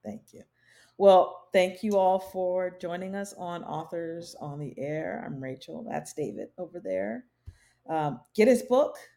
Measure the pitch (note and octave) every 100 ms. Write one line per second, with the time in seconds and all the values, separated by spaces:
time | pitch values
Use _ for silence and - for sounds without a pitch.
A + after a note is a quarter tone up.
0 | G#2+ G#2 _ - - _ _ _ _ -
1 | G3 F#3+ - - - F#3+ F#3 F#3 G#3+ G3+
2 | F#3+ F#3+ F#3+ F#3 F#3 F3+ F3+ F3+ F3 F3
3 | F#3+ G3 G3 - F3 F3 - D3+ E3 E3+
4 | E3 E3 E3+ - D3 C#3+ D3 - C#3 D#3
5 | D#3+ - - C#3+ C3 C3 - D#3 - D3
6 | D3+ - D3 - G2+ - E3+ F3 F#3+ F#3
7 | G3+ A#3+ - _ - - _ _ - D#3+
8 | D3+ - _ - A3 B3 - B3+ D4 -
9 | -